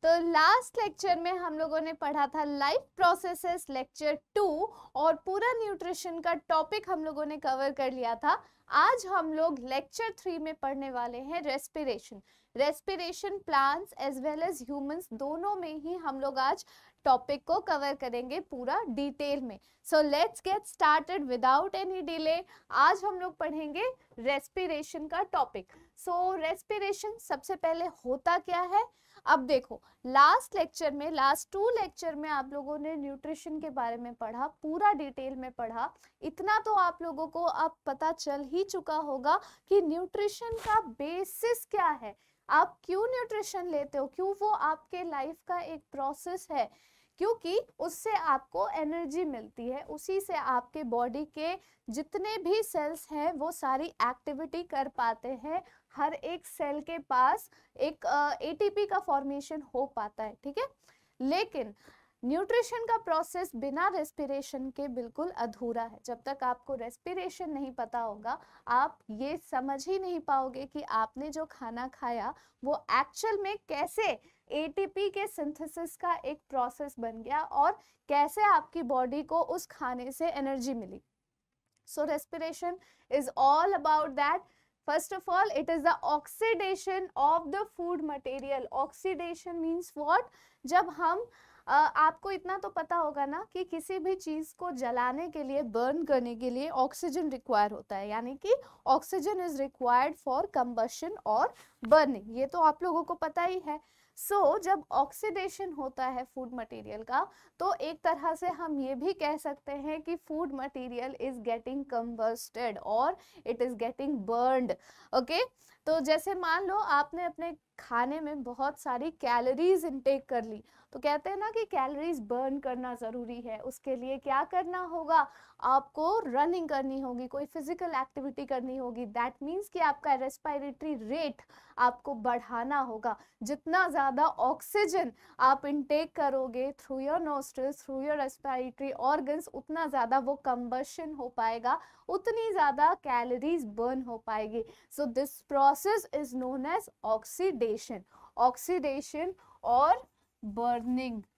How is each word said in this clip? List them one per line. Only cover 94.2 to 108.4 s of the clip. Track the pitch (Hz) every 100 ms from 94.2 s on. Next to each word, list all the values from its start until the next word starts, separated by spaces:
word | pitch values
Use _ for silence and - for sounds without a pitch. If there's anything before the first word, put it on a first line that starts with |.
| 349 311 311 -
को | 349
जलाने | 262 247 240 247 262 339
के | 311
लिए, | 277 277
बर्न | 254 220 247 294 311
करने | 277 240 233
के | 247
लिए | 247 294
ऑक्सीजन | 277 262 - 349 285 311
रिक्वायर | 262 - 220 208
होता | 208 - 196
है, | 202
यानी | 214 240 277
कि | 392 539 - - -
oxygen | 269 - 381 302 415
is | 349 285
required | 269 _ 247 240 277 320 -
for | 262 - -
combustion | 247 233 226 - 320 415 -
or | 214 330 - - _ 233
burning, | 302 294 240 208
ये | 226 269
तो | 349
आप | 311 302
लोगों | 359 339
को | 330
पता | 349 320 311
ही | 349 370
है। | 330 302 _ _ _ -
So | - 403 320 392
जब | 359 392 -
ऑक्सीडेशन | - 277 - 427 403 370 - 392
होता | 294 269 262 262
है | 254
फूड | 262 - 254
मटेरियल | 247 220 233 208 208
का, | 226 254 381 - - _
तो | 370
एक | 392 302 320
तरह | 339 320 302
से | 320